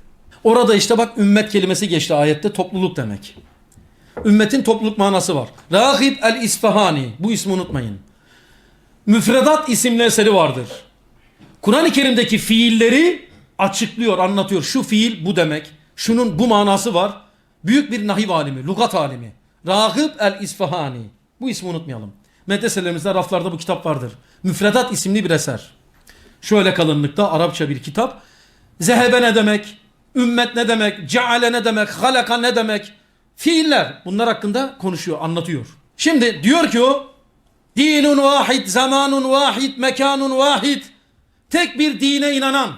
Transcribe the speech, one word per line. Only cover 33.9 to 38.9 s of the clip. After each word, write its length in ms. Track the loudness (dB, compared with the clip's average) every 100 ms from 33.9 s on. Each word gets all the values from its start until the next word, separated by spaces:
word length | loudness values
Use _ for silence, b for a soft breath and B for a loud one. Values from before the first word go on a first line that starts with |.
| -6 -6
Bunlar 220 | -2 0
hakkında 500 | -2 -2 -4 -4 -6
konuşuyor, 400 | -6 -6 -6 -6
anlatıyor. 560 | -4 -4 -4 -6 -8 -18 _ -4
Şimdi 460 | 0 2 2 0
diyor 280 | 2 4 2
ki 100 | 2
o, 260 | 2 2 -4 _ _ _ _ _ _ 0
"Dinun 400 | 2 4 4 4
vahid, 440 | 4 2 2 0 0
zamanun 640 | 0 2